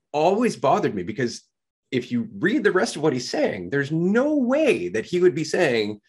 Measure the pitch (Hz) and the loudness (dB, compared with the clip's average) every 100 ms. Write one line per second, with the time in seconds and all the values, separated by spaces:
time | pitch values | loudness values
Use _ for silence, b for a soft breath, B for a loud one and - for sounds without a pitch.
0 | _ 147 165 208 233 135 139 190 151 104 | _ 0 2 2 0 0 2 2 0 -2
1 | 87 110 120 - - _ _ _ _ 127 | -6 -4 -4 -4 -16 _ _ _ _ -4
2 | - 120 110 98 123 277 208 185 - 170 | -2 -4 -4 -4 -2 2 2 2 0 0
3 | 151 127 - - 285 98 87 139 139 160 | 0 0 -2 -2 -2 -2 -4 -4 -2 0
4 | 175 226 285 294 240 285 302 - 87 - | 2 2 2 0 0 2 2 2 -2 -4
5 | - 175 180 143 151 185 160 117 104 107 | -2 2 4 2 -2 0 2 2 -2 -6